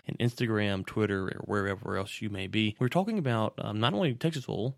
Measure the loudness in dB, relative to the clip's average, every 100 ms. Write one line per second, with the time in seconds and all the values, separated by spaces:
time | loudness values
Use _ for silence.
0 | -8 0 0 0 0 2 2 0 -2 0
1 | 2 2 -2 -6 -2 0 0 -2 -4 -4
2 | -4 -6 -6 -6 -2 2 2 2 2 2
3 | 2 0 0 2 0 -2 -4 2 2 4
4 | 0 0 -2 -2 -4 -2 -2